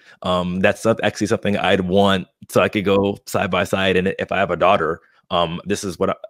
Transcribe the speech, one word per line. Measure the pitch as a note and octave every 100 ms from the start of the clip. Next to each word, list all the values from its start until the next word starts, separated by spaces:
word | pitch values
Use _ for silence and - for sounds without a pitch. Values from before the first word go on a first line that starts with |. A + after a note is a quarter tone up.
| - -
Um, | F#2 F2+ F2+ F2+
that's | G2+ -
some-, | A2+ A2+
actually | G#2+ - G#2
something | A2 G#2 G2+
I'd | F2+ G2
want | F2+ G2 G2 F#2+ - _ -
so | A2
I | F#2+
could | A2 G2
go | G2 G2 G2+ -
side | G#2 G2
by | F2+ F2+
side. | G2 F#2+ F#2
And | F#2 -
if | -
I | F#2
have | F#2+
a | E2+
daughter, | F2 G2 D#2 E2 _ _ -
um, | F2+ E2+ E2+ F2+
this | G2+
is | G2 D#2+
what | F#2
I, | D#2